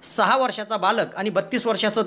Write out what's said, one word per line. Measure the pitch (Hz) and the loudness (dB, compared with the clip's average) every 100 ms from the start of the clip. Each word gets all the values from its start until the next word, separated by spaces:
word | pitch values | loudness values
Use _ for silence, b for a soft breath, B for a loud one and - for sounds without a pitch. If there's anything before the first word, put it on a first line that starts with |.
| - | -4
सहा | - 196 262 | 0 2 4
वर्षाचा | 254 208 208 214 | 2 -2 -4 0
बालक | 185 226 165 - | 2 2 0 -2
आणि | 208 | -2
बत्तीस | 185 - 247 233 | -2 -2 -2 0
वर्षाचं | 214 214 220 | 0 0 0